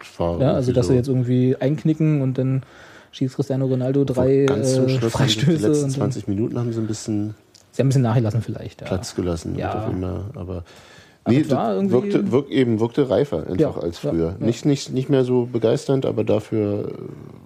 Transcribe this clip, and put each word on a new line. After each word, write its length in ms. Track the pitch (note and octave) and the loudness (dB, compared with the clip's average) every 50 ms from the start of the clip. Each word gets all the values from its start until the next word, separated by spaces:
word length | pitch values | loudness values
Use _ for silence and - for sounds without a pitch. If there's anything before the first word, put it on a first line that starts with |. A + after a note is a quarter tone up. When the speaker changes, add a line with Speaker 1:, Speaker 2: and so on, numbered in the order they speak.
| - - - - | -20 -20 -8 -4
Speaker 1:
war 200 | E2+ E2+ F2 E2+ | -2 -2 0 0
Speaker 2:
Ja, 140 | - C#3+ - | 0 2 2
also 160 | - B2+ B2 | 0 0 2
Speaker 1:
irgendwie 40 | A#2+ | 2
Speaker 2:
dass 120 | B2+ A#2+ | 2 2
Speaker 1:
so. 60 | - | 4
Speaker 2:
sie 60 | C3+ B2 | 2 2
jetzt 100 | B2 C#3 | 2 2
irgendwie 480 | C3 B2+ B2 A#2+ B2+ B2 B2+ B2+ C3 - | 0 0 0 2 2 2 4 2 2 0
einknicken 640 | B2+ C3+ D3+ D3+ - D#3+ D#3 D#3 D#3+ D#3 D3+ C#3+ | 0 -2 -2 0 0 0 0 2 2 2 2 2
und 160 | C3+ C3 B2+ C3 | 0 0 -2 0
dann 240 | B2+ C3 C3 C3 - - - - - - - - - _ | 0 0 -2 -2 -4 -8 -16 -20 -20 -20 -20 -20 -20 _
schießt 240 | - - C#3 C3 - | -6 -4 -4 -4 -2
Cristiano 300 | - C3+ - C3+ C3 C3+ | -2 -2 -2 0 0 0
Ronaldo 380 | C3 C3 B2+ B2 C3 C3+ C#3 C#3 | 0 0 0 0 0 2 2 2
drei, 420 | B2+ B2+ B2 B2+ C3+ C#3 C3+ C#3 | 2 2 2 2 4 4 4 4
Speaker 1:
Ganz 300 | C3+ C#3 C#3 A2+ C3 C3 | 4 2 2 2 2 2
zum 100 | C3 B2+ | 4 4
Speaker 2:
äh, 40 | C3 | 2
Speaker 1:
Schluss 120 | C3 B2+ | 2 2
haben 80 | A#2+ A2+ | 0 0
sie 300 | - - C3+ C3 G#2+ A2 | 2 2 2 2 2 2
Speaker 2:
Freistöße 60 | - D#3 E3+ D3+ | 2 2 2 4
Speaker 1:
die 60 | - | 4
letzten 40 | D#3+ | 2
Speaker 2:
und 140 | D3+ D3 C#3+ | 2 2 0
dann 60 | C3+ | 0
Speaker 1:
zwanzig 360 | C3 C#3 A#2+ C3+ B2+ C3 G#2 - | -2 -2 -2 -2 -2 -4 -4 -2
Minuten 320 | G2+ G2 A#2 - - A#2+ | -2 0 0 -2 -2 -2
haben 120 | A#2 A#2+ A2+ | -4 -2 -2
sie 60 | A2+ | -4
ein 60 | A2+ G#2+ | -4 -4
bisschen 460 | A2 - - - A2 G#2 G#2 G#2+ G#2+ - _ _ _ - - _ | -6 -6 -6 -4 -4 -2 -4 -4 -8 -12 _ _ _ -20 -20 _
Speaker 2:
Sie 100 | _ - | _ 0
haben 60 | B2 C#3 | 2 4
ein 20 | |
bisschen 120 | B2+ C#3 B2 | 4 4 4
nachgelassen 380 | A2+ A2 B2+ A2+ G#2 G2+ A2+ | 4 4 4 2 2 0 -2
vielleicht, 400 | G#2 - G#2 - - - - - | -2 -2 -8 -8 -10 -12 -14 -14
ja. 60 | - - | -6 -4
Speaker 1:
Platz 280 | G2 F#2 - - - | -4 -4 -4 -4 -6
gelassen, 400 | - F#2 F2+ E2+ E2+ - F2+ F#2 F#2 | -4 -2 -2 -2 -2 -4 -6 -6 -4
Speaker 2:
Ja. 160 | F2+ F#2+ - | -4 -4 -4
Speaker 1:
wird 100 | G#2+ G#2+ | -4 -4
auf 60 | A2+ | -4
einmal, 340 | - F2+ F#2 F#2 F2+ F2+ F#2+ G2+ - | -4 -4 -4 -4 -6 -6 -8 -10 -10
aber 280 | F#2+ F#2 F2+ F#2 F2 F2 - - - - - - - - - _ _ _ | -12 -10 -8 -8 -10 -10 -12 -18 -20 -20 -20 -20 -20 -20 -20 _ _ _
Speaker 2:
Aber 100 | - A#2 | 2 2
Speaker 1:
nee, 60 | D3+ | 2
Speaker 2:
es 80 | D3+ C#3+ | 4 2
war 200 | C3 - G3+ - | 0 0 0 0
Speaker 1:
das 60 | G2+ F#2+ | 0 0
Speaker 2:
irgendwie 160 | G2 G2 A2+ | 0 2 2
Speaker 1:
wirkte, 380 | B2+ - - G3+ D3+ G#2 - | 2 2 2 0 0 0 2
wirk-, 180 | A2+ C3+ C#3+ - | 0 0 0 0
eben, 300 | - C#3 C3 A#2+ A2+ G#2 | 0 0 2 2 2 0
wirkte 300 | A2+ A#2 - - C#3+ B2+ | 0 0 0 0 0 2
reifer 280 | F#2+ G#2 C#3+ C#3+ - D#2+ - - | 2 2 2 0 -2 -6 -4 -4
einfach 120 | F2+ - | 0 0
Speaker 2:
Ja, 120 | D#3 C3+ - - | 0 0 0 -4
Speaker 1:
als 200 | - E2+ F2 - - | -4 -6 -6 -4 -6
Speaker 2:
ja, 60 | D3 | -4
Speaker 1:
früher. 240 | E2 E2 E2 E2 F#2 G#2 | -2 0 0 -2 -2 -2
Speaker 2:
ja. 60 | - | -2
Speaker 1:
Nicht, 200 | A2+ A#2 - - | -2 -2 0 0
nicht, 260 | D3+ C#3 C#3 - - C3 | 0 0 0 -2 -4 -4
nicht 160 | C3 C3 - | -4 -2 2
mehr 140 | C#3+ C3 B2+ | 2 2 2
so 220 | B2 B2+ B2 A#2+ B2 | 2 2 0 0 0
begeisternd, 540 | B2 A#2 A2 A2 B2 C#3 - - C3+ C3+ C3 | -2 0 2 2 2 0 0 0 0 0 0
aber 180 | C3+ A2 A2+ G#2+ | 0 -2 -2 0
dafür, 680 | G#2+ G#2+ G#2+ - - - A2 G#2+ G#2 G2+ G#2 - - | 0 0 0 0 -2 -2 -2 0 0 -2 -4 -4 -8
äh, 40 | - - - - - - - - - - F2 | -8 -10 -12 -14 -14 -16 -18 -18 -20 -20 -20